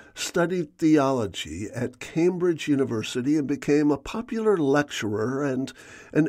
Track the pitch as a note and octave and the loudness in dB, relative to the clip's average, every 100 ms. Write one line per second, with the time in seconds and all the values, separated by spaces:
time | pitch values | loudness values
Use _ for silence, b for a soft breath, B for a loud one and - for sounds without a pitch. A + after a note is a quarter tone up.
0 | B - - F3+ E3+ F3+ D3+ _ D#3+ D#3 | B -12 -6 -2 0 0 -6 _ 4 4
1 | C3+ C3+ G2+ D#2+ D2+ E2 G#2 A#2 B2 - | 4 0 -2 -6 -10 -8 -8 -6 -6 -8
2 | - D#3+ F3 F3+ F3+ D#3+ - C#3 A#2+ A#2 | -6 0 2 2 0 -2 0 0 0 -2
3 | - B2+ B2+ D#3 C3+ C#3+ D3 D3 D3 C#3 | -4 -4 0 0 0 -4 2 4 4 0
4 | - A3+ - A3+ G#3+ F#3+ C#3 C#3+ C#3+ - | -4 -10 -6 -2 2 2 4 2 0 -4
5 | G#2+ G#2 A2 C3+ C#3+ C3 C3+ B B B | -4 -2 -2 -2 -2 -2 -4 B B B
6 | B D3+ | B 0